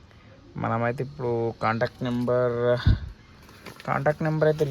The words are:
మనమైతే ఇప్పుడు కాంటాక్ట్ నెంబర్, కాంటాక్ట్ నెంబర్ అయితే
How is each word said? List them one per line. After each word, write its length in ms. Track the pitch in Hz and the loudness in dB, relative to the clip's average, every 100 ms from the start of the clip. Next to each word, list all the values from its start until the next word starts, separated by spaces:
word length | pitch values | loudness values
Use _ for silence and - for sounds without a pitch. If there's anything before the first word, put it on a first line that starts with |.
| - - - - - - | -20 -20 -20 -20 -16 -8
మనమైతే 380 | 110 113 117 123 135 | -4 0 -2 -2 -8
ఇప్పుడు 240 | 147 123 117 117 - | -6 -2 0 -2 -2
కాంటాక్ట్ 380 | 110 113 123 - 131 | -2 0 -4 -4 -4
నెంబర్, 460 | 120 123 123 123 120 120 123 - - - - - - - - - - - | -2 0 2 2 2 2 2 4 2 0 -16 -20 -20 -20 -20 -20 -12 -4
కాంటాక్ట్ 340 | 139 143 151 160 | 0 0 0 -2
నెంబర్ 200 | 156 156 | 2 2
అయితే 140 | 156 143 | 2 0